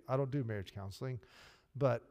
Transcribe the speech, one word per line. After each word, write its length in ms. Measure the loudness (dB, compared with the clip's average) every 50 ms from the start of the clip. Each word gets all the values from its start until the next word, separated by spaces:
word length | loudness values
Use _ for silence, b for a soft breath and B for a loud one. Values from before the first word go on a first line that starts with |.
| -4 0
I 80 | 0
don't 140 | 0 2 2
do 120 | 0 0
marriage 300 | 0 0 -2 -4 -4 -6 -8
counseling, 460 | -8 -8 -8 -8 -6 -6 -6 -6 -6 B B B B B B B B B B -2
but, 280 | 2 4 4 4 2 -2 -8